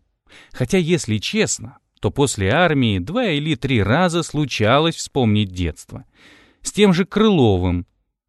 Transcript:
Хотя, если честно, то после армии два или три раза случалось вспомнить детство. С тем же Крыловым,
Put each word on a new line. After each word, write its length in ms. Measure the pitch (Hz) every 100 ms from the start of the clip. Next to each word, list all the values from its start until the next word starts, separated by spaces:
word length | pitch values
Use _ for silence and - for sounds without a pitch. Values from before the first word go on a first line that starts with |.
| _ _ _ - -
Хотя, 260 | - 123 190
если 400 | 160 175 - 107
честно, 600 | - 214 175 - 113 - _ _
то 100 | 104
после 400 | - 143 - 95
армии 480 | 139 180 139 120 95
два 280 | 90 220 233
или 280 | 147 151
три 280 | 151 135 123
раза 400 | 95 135 185 170
случалось 760 | 156 147 147 - 104 139 165 -
вспомнить 540 | - 143 117 107 101
детство. 540 | 90 85 - - 110 - _ - - _ _
С 100 | -
тем 200 | - 208
же 120 | 170
Крыловым, 840 | 185 202 220 180 117 95 92 90 - _ _ _